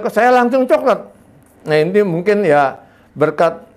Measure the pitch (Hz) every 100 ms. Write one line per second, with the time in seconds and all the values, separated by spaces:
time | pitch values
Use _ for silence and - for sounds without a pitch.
0 | 220 208 247 254 240 269 254 302 262 196
1 | - _ _ _ _ _ 151 151 160 208
2 | 202 165 190 208 180 147 135 - - _
3 | _ 135 151 151 165 165 -